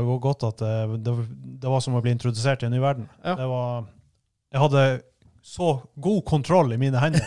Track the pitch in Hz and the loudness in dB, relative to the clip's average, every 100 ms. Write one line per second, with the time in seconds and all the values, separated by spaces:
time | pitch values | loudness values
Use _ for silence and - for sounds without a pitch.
0 | 120 127 135 139 113 110 110 110 110 113 | 0 0 -2 0 -2 -2 -2 -2 -2 -4
1 | 113 120 117 131 127 131 127 131 127 123 | -4 -4 -4 -10 -16 -8 -2 0 0 0
2 | 120 120 123 110 131 131 117 127 135 131 | 0 0 -2 0 0 0 0 0 0 -2
3 | 107 _ 175 180 131 127 123 120 107 - | -6 _ -6 -4 -4 -4 -4 -6 -10 -16
4 | _ _ _ _ _ 135 147 139 135 127 | _ _ _ _ _ 2 4 4 4 2
5 | - _ _ _ - - 175 131 - - | -8 _ _ _ -16 -4 -2 -2 -6 -6
6 | 170 208 - 151 131 180 135 117 135 127 | 0 0 2 0 4 4 4 2 2 2
7 | 151 156 | 2 2